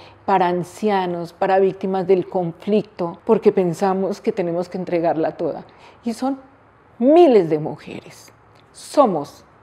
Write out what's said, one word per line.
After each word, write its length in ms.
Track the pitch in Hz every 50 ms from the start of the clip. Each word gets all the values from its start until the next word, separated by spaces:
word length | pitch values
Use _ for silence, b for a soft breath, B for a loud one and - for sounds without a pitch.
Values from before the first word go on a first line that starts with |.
| B B B - _
para 240 | - 196 185 185 175
ancianos, 840 | 180 180 165 - - - 214 214 202 190 185 180 175 170 170 160 -
para 260 | - 196 190 190 190
víctimas 480 | 196 190 180 190 - 190 190 190 180
del 220 | 175 190 180 170 -
conflicto, 920 | - 185 180 165 160 - - 202 208 214 196 - _ - 180 170 170 - _
porque 280 | - 220 214 - 208 202
pensamos 680 | 202 185 175 160 - 208 190 190 190 190 165 208 -
que 120 | - 226 208
tenemos 360 | - 180 170 165 175 185 -
que 100 | - 185
entregarla 580 | 180 - 180 170 165 165 143 156 156 151 160
toda. 280 | - 175 147 - - - B B B B B B B -
Y 80 | 240 226
son 280 | - 254 269 277 269 - - _ _ _ _ _ _ _ _ _ -
miles 500 | 226 262 311 339 349 302 240 208 175 156
de 100 | 160 151
mujeres, 720 | 156 131 147 - - - - - - - - - - - _ _ _ _ _ _ _ _ _
somos 720 | - - - - 311 277 220 180 151 147 - - - _ _ _ _